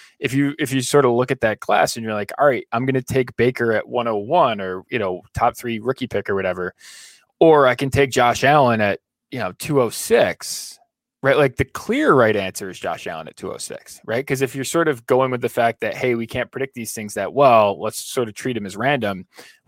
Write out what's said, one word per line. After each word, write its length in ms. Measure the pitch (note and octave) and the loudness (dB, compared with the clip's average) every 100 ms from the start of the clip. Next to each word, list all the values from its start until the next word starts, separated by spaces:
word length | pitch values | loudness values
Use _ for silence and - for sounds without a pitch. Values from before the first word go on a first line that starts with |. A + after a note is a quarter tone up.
| - _ | -20 _
if 140 | C3+ | -4
you, 220 | C3+ C#3+ C#3+ | 0 0 -2
if 140 | C#3+ | -2
you 80 | C3+ | -2
sort 240 | B2 D3 | 2 4
of 80 | C3 | 4
look 180 | A#2+ B2 | 2 0
at 120 | C3+ | 0
that 180 | A2+ G#2 | -2 -2
class 360 | - - - - | -2 2 2 -2
and 80 | |
you're 100 | A2 | -6
like, 180 | G#2+ G#2 - | -6 -6 2
"All 80 | D3 | 2
right, 200 | A#2+ - | 2 -4
I'm 140 | A#2 C3 | -4 -2
gonna 160 | C3 | -2
take 340 | B2+ C3 B2 - | 0 -2 -2 0
Baker 360 | B2 B2+ A#2+ | 0 0 0
at 120 | G#2+ - | 0 -2
one 220 | A#2+ A#2 | -4 -2
oh 80 | G#2+ | -4
one 460 | G#2 F3 D3 G#2 | 0 2 2 0
or, 200 | F#2+ F#2 - | -6 -8 -6
you 80 | B2 | -4
know, 220 | G2 F2+ - | -4 -6 -10
top 220 | - A#2+ - | -2 0 0
three 200 | B2 A2+ | -8 -6
rookie 280 | A2+ C3 B2 | -4 -4 -4
pick 240 | G#2 G2+ | -4 -2
or 40 | G2 | -2
whatever, 380 | F#2+ F2+ F2+ - - - - _ _ _ | -2 -4 -6 -10 -20 -20 -20 _ _ _
or 280 | E3 D3+ C3 | 6 6 6
I 80 | |
can 160 | B2 C#3 | 2 -2
take 200 | C#3 C#3 | 0 0
Josh 340 | C3 A#2+ A2+ | 2 2 2
Allen 360 | C3 D3+ B2+ A2+ | 4 4 4 2
at, 200 | G#2 G2 _ _ _ | 0 -2 _ _ _
you 100 | C3 | -8
know, 120 | F#2+ F2+ | -8 -8
two 220 | - C#3+ | 0 2
oh 100 | A#2 | 2
six," 880 | - - A3+ A2 E2+ - - - - _ _ _ _ | -2 0 2 2 0 -10 -10 -12 -18 _ _ _ _
right? 140 | C3+ C3+ | 2 4
Like, 200 | C#3+ A#2+ | 4 0
the 80 | |
clear 500 | - - - B3 D4+ | -6 -6 -4 0 4
right 200 | D3 A2+ | 6 6
answer 340 | G#2 F#2+ - F#2+ | 2 -2 -6 -12
is 120 | F2+ | -8
Josh 260 | F#2+ D#2+ G2 | -8 -8 -8
Allen 220 | E2 D#2 | -10 -12
at 80 | - | -12
two 160 | F2+ | -10
oh 60 | B1 | -10
six, 420 | - - - - | -12 -14 -18 -20
right? 220 | - A2+ C#3 | -6 -6 -2
'Cause 160 | C3+ | -2
if 120 | C3 C3+ | -2 -4
you're 80 | |
sort 240 | C3 E3+ D#3+ | -2 0 0
of 180 | B2+ - | -2 2
going 240 | B2+ C3 | 2 4
with 100 | B2+ | 0
the 80 | A#2+ | -2
fact 320 | - A#2 A2+ | 0 0 0
that, 120 | A2 - | -6 -2
"Hey, 200 | C3 A#2 | -2 -2
we 100 | A2+ | -4
can't 240 | B2+ A#2+ | -6 -6
predict 240 | C3 C3+ | -6 -8
these 180 | - A2 | -8 -10
things 220 | - G#2 | -10 -10
that 180 | - F#2+ | -6 -4
well, 480 | G2+ C#3 A2+ G#2 D#2+ | 4 6 8 6 0
let's 200 | G#2+ - | -6 -8
sort 260 | - - A2+ | -6 -4 -4
of 60 | |
treat 220 | G2+ C3 A#2 | -6 -6 -6
'em 100 | G2+ | -8
as 100 | F#2+ | -4
random. 500 | B2 C#3+ G#2+ F#2+ F#2 - - _ | -2 0 -2 -6 -12 -20 -20 _